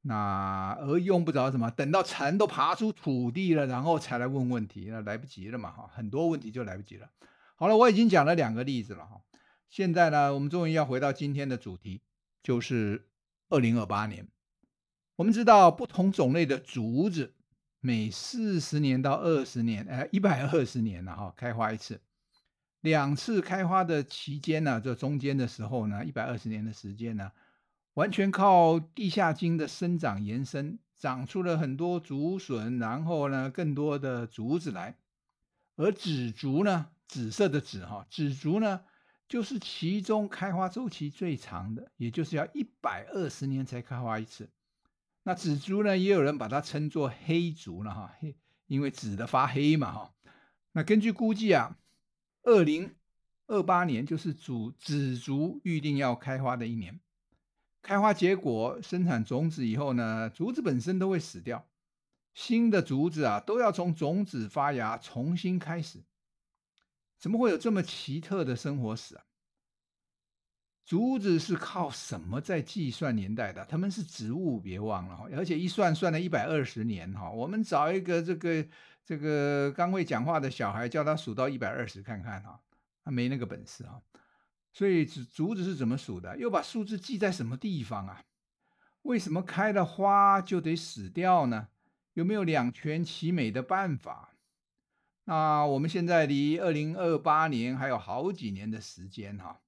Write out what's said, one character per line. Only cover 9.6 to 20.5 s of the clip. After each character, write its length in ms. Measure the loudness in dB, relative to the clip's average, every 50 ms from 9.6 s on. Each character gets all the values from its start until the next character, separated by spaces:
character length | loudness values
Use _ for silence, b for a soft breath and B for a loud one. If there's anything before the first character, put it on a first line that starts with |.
| b _
现 220 | -4 -2 0 2
在 200 | 6 6 6 6
呢， 220 | 8 4 4 4 2
我 60 | 0
们 100 | -2 -2
终 200 | 0 0 0 2
于 40 | 2
要 120 | 2 2
回 140 | 2 0 0
到 120 | 0 0
今 220 | 0 0 -2 -4 -2
天 160 | -2 -2 -4
的 80 | -4
主 180 | -6 -6 -10 -14
题， 260 | -12 _ -10 -12 -12 _ _ _ _ _ _ _ _
就 200 | _ 0 0 0
是 480 | 0 0 0 0 2 0 -2 -4 -8 _ _ _ _ _ _ _ _ _
二 100 | 4 6
零 180 | 6 6 4 4
二 60 | 2
八 200 | 0 -2 -2 -2
年。 220 | -4 -6 -12 -14 -18 _ _ _ _ _ _ _ _ _ _ _ _ _ _ _ _ _
我 80 | 0 2
们 100 | 4 4
知 100 | 6 10
道 280 | 10 12 12 12 10
不 140 | 8 6 -6
同 260 | -2 0 2 4 4
种 200 | 4 4 4 4
类 140 | 6 4 4
的 120 | 2 2
竹 520 | -2 -2 -8 -6 -4 -2 0 2 2 2 2
子， 240 | 2 0 -4 -4 _ _ _ _ _ _ _ _ _ _
每 280 | -2 0 0 0 0 -2
四 500 | -4 -8 -10 -8 -4 -2 -2 0 0 0
十 200 | -2 0 0 2
年 220 | 2 4 2 2
到 140 | 2 2 0
二 280 | 2 2 2 2 2 0
十 180 | -2 -2 -2 0
年， 220 | 0 0 -2 -6
呃， 220 | -6 -6 -6 -4 -2
一 80 | 0 2
百 280 | 4 4 2 2 0
二 160 | 2